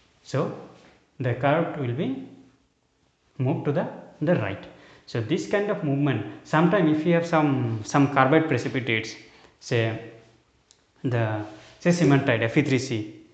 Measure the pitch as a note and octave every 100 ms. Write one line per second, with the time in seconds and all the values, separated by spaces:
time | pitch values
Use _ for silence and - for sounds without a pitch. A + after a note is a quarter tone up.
0 | _ _ - C3 G3+ - - - - _
1 | _ - B2 A2+ C#3 D#3+ D#3+ D3+ B2 A#2+
2 | A#3 C4+ - - - _ _ _ _ _
3 | _ _ _ - B2+ E3+ D3 C#3+ A3 -
4 | - - D#3 D3 G2+ G2 - - - -
5 | - B2 G#2+ F3 - G3+ G#3 G3+ D3 C#3
6 | D3 A2 - - - D#3 F3 G#3 D3+ D3+
7 | F3 E3+ E3+ D#3+ D3 B2+ A#2 A2+ - D3
8 | C#3 C#3 C3 D#3+ D#3+ A#2+ - B2+ A#2 A2
9 | - - - - - _ - A#2+ A2+ A2
10 | - - - _ _ _ _ _ _ _
11 | C3 A#2 A2 G#2+ G#2+ - - - F3 E3+
12 | D3 C#3 C3+ A2+ A2+ D#3 C3+ B2+ B2 A2+
13 | G#2+ - -